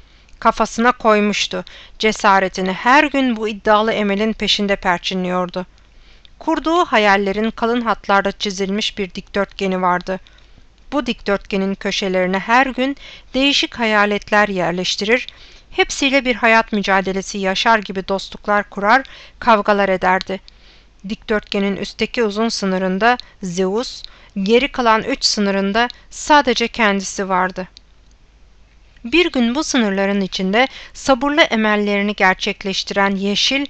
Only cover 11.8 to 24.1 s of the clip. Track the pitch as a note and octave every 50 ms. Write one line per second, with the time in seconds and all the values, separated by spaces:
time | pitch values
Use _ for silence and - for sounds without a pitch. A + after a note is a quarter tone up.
11.8 | - G3 F#3 - G#3 F#3+ F#3 F#3 F#3 F#3 F#3+ F#3+ F3+ A3+ A#3 B3+ C4+ C4 A#3 B3
12.8 | B3+ C#4 C#4 - - - - - - - - C4 C4+ C#4+ C#4 - E4 - - A#3+
13.8 | A#3 A3 G#3+ G#3 G3+ G#3 G#3 G3+ - - G#3+ G#3 G#3 G#3 G3 F3+ E3+ E3 F3 F#3
14.8 | F3+ - - - G3+ G#3 B3 B3+ - - - - - - - - - - - -
15.8 | F#4+ - - - C#4+ C4+ C4 C#4 A#3 B3+ A#3 G3+ B3 A3+ A3+ A3+ A3 - A3 G3+
16.8 | G3 G3+ F#3+ G3 F#3+ F#3+ F#3+ G3 F#3 - - G3+ F#3+ F#3+ F#3+ - - A#3 A3+ G#3+
17.8 | G3 - F#3+ G3 F#3 - G3 F#3 - - - - - G#3+ G3+ G#3 G3 - - G3+
18.8 | G3 G#3 A#3+ C4+ C4+ - - - - - - - - A#3+ A3+ G3+ G3+ - G#3 G3+
19.8 | G3 F#3+ F#3 F3+ - F#3 F#3 F#3 - - F#3+ G3 - - - - - - - -
20.8 | - - - - - F#3+ G#3+ - - - G#3+ G#3 - - - G3+ G3 G3+ G3 -
21.8 | G3+ - - - A3+ - - B3 A3+ G#3 G3 G#3+ A3+ A#3 - - G3+ F#3+ F#3 F#3
22.8 | F#3+ F#3 F#3 G3 A3 A#3+ B3 A#3+ - - - _ G3+ F3+ E3+ F#3 F#3+ F#3 G3 A3+
23.8 | B3+ - - - - -